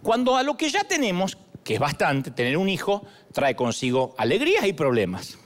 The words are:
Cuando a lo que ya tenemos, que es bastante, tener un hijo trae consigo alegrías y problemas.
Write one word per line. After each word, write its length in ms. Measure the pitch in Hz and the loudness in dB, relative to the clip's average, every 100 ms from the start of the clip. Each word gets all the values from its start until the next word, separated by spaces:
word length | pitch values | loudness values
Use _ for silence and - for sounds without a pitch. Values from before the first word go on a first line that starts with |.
Cuando 360 | - 226 254 254 | 2 2 4 2
a 60 | |
lo 120 | 269 294 | 2 -2
que 140 | 311 | -2
ya 140 | 330 | -2
tenemos, 540 | 403 349 247 180 190 - - - | -2 0 0 0 -2 -4 -18 -20
que 100 | - | -4
es 60 | 110 | -2
bastante, 520 | 139 - 180 139 131 | -2 0 0 0 -2
tener 260 | 120 123 147 | -2 0 0
un 120 | 190 | 0
hijo 360 | 185 - 202 - - - | -2 -2 -2 -4 -20 -10
trae 220 | - 139 127 | 0 0 2
consigo 600 | 123 113 131 127 127 - | -2 0 0 0 0 -2
alegrías 480 | 113 156 294 415 214 | 0 2 2 2 0
y 80 | |
problemas. 640 | 160 147 120 95 92 - - | 0 0 2 0 -4 -10 -16